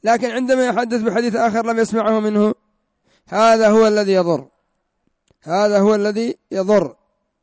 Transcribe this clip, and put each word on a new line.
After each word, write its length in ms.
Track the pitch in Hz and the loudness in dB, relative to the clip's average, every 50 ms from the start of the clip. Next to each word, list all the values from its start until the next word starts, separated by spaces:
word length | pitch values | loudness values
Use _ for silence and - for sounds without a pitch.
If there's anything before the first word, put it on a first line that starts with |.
| - | 0
لكن 260 | 214 233 233 233 240 | 0 0 0 -2 -4
عندما 360 | 226 240 254 247 262 254 254 | -4 -4 -2 0 0 0 0
يحدث 340 | 247 220 202 247 233 233 240 | 0 0 -2 -4 -2 -4 -2
بحديث 360 | 220 214 185 220 240 240 208 | -2 -2 -2 -2 -2 -2 -2
آخر 300 | 233 233 233 208 226 226 | 0 -2 0 0 -2 -4
لم 120 | 226 233 226 | -2 -2 -2
يسمعه 420 | 226 214 214 226 214 208 220 220 | -2 -2 -2 -2 -2 0 0 0
منه، 340 | 214 214 214 208 208 214 - _ _ _ _ _ _ _ _ _ _ _ _ _ _ _ | -2 -2 0 0 0 0 -2 _ _ _ _ _ _ _ _ _ _ _ _ _ _ _
هذا 400 | - 190 220 226 226 226 220 214 | -2 2 4 4 4 4 4 4
هو 180 | 208 220 220 | 4 4 4
الذي 260 | 214 214 208 208 196 190 | 4 2 0 0 0 0
يضر، 360 | 185 180 170 170 139 135 - _ _ _ _ _ _ _ _ _ _ _ _ _ _ _ _ _ _ _ | 0 0 0 -2 -4 -4 -10 _ _ _ _ _ _ _ _ _ _ _ _ _ _ _ _ _ _ _
هذا 360 | 160 165 190 208 208 208 202 | -6 -2 -2 0 2 2 2
هو 160 | 196 208 214 | 2 2 2
الذي 440 | 208 202 208 208 208 233 233 - _ _ _ | 2 0 -2 -2 -4 -4 -6 -6 _ _ _
يضر، 460 | - 190 190 185 214 202 175 135 - _ _ _ _ _ _ _ _ _ | -6 -6 -2 2 2 0 0 -2 -10 _ _ _ _ _ _ _ _ _